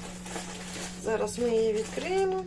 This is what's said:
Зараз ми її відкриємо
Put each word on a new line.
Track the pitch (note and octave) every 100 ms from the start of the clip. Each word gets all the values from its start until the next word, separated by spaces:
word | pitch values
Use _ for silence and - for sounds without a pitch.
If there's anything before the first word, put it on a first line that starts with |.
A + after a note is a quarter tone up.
| - - - - - - - - - - G3+
Зараз | A3 G#3 -
ми | A#3+
її | A3+ A3
відкриємо | G#3+ G#3+ - D#4 F#4+ F#4+ F#4